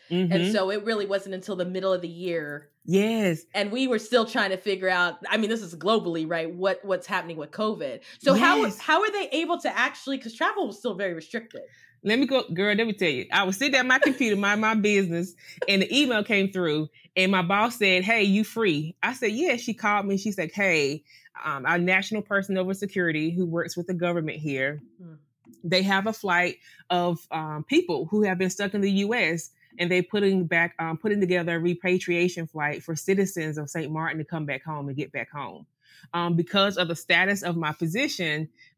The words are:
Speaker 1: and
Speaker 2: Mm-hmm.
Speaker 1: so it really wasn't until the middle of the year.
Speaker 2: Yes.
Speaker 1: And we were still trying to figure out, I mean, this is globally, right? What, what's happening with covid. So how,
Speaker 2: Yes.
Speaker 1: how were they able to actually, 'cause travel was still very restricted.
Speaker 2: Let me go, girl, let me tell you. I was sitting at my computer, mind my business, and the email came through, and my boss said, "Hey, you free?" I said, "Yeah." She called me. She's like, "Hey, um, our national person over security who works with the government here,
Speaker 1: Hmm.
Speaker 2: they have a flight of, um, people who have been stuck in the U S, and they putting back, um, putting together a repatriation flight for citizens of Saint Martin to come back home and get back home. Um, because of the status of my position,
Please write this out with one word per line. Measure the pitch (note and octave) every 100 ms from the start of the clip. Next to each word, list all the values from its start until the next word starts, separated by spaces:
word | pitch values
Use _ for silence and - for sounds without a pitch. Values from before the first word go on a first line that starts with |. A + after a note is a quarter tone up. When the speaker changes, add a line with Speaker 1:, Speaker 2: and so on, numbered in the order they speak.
| _
Speaker 1:
and | F3 F#3
Speaker 2:
Mm-hmm. | F3+ F3+
Speaker 1:
so | G#3+ F#3+
it | G#3
really | G#3 A3 G3
wasn't | G3 G3
until | F#3 F#3 F#3
the | F3+
middle | F#3 F#3+
of | F#3
the | F3
year. | E3 F3+ E3+ D3 D3 - _
Speaker 2:
Yes. | - F#3 G#3 A3+ G3+ D#3+ -
Speaker 1:
And | G#3 G3+
we | A#3 C4
were | B3+
still | A#3+ A#3+ A3+
trying | B3 G3
to | F#3
figure | G#3 F#3+ F#3
out, | F3+ F3+ F3 F#3+
I | G#3+
mean, | G#3+
this | A3
is | F#3
globally, | E3 F#3 F#3+ F3 E3 D#3+
right? | E3+ E3
What, | F3 F#3+ F#3
what's | G3 F#3 F3+
happening | G3 E3+ D#3+
with | D3
covid. | - G#3+ G3 C#3+ A#2 - -
So | -
how, | F#3+ E4+ F#4
Speaker 2:
Yes. | G#4+ G3
Speaker 1:
how | - D#4+
were | G#4+
they | G4+ E4
able | D4+ D#4+ E4+
to | C4 G3
actually, | C4 - - C4+
'cause | A3+
travel | - F4 G#4 C#4+
was | -
still | A#3+
very | F#3 G3
restricted. | E3 D#3 E3 - - - - - _
Speaker 2:
Let | F#3+ A3+
me | C4+
go, | C4 -
girl, | E3 G3+ G#3
let | A#3
me |
tell | G#3 F3+
you. | B2+ -
I | F#3+
was | F#3+ F#3+
sitting | C#4
at | C4
my | B3+ C4
computer, | - C4 A#3 G3+
mind | G3+ G#3
my | A3
business, | A3+ G#3 G#3 F#3+ E3+ F#3 - - - -
and | G3
the | F#3+ B3+
email | C#4+ A3+
came | G#3 G#3 G3
through, | F#3 F3 D3+ D#3 - - -
and | F#3
my | G3
boss | F3 G3+ A#3 A#3
said, | G3+ F#3
"Hey, | F#3+ A3+
you | G3+ G3
free?" | G#3+ A3 A3 D3+ D3+ -
I | G3
said, | - A3+
"Yeah." | A3 F4 A#3+
She | A#3+
called | G#3+ G#3+ G#3 G3
me. | G3
She's | G#3 G3
like, | D#3+
"Hey, | G3+ G3 D#3+ C#3+ D3+ - - - -
um, | - C#3 C3
our | F3
national | F3 F#3+ G3 G#3+
person | G#3 G3 G3 F#3+
over | F#3
security | G3 G3+ - F3 D#3 D#3
who | F3
works | F3+ E3 E3 -
with | F3
the |
government | F3+ F3 E3+ D#3 -
here, | D3+ C3+ C3+ D3 - _
Speaker 1:
Hmm. | F3 D#3+ _ _ _ -
Speaker 2:
they | E3+ F#3
have | F#3+ G3 G#3
a |
flight | G#3+ G3+ F3 F3+ - - - _
of, | F3 F3 E3 -
um, | D#3+ D#3 D3+
people | D#3 D4+ F4+ D3 D#3+
who | G#3
have | G#3 F3+
been | F#3
stuck | F#3 G3+
in | G#3
the | G3
U | G3 G3+
S, | A#3+ E3+ E3 - _ _ -
and | F3
they | F3+
putting | F3+ G#3 G3 F#3+ E3+
back, | E3+ E3+ -
um, | E3 E3
putting | G#3+ G#3
together | F#3 F3+ E3+ E3+
a |
repatriation | E3+ F3 F#3 F#3 F3+ F3 F3+ F3 E3
flight | D#3 D3 D3+
for | -
citizens | E3 - G3 F#3+ F3+ D#3 D3+
of | C#3+
Saint | E3 D3+
Martin | D#3 D#3+ D#3
to |
come | D3+ E3 D3
back | C3+
home | D#3 D3+ C#3
and | C3+
get | C#3
back | C#3+ A2+
home. | D3 B2 F2 - _ _ - -
Um, | E3+ F3 F3
because | E3+ G3+ G3 F#3
of | F3
the | E3+
status | - E3+ F#3 G3
of | F3 E3+
my | D#3
position, | D3+ E3 F#3+ D4 - E3 D3+ D#3 - -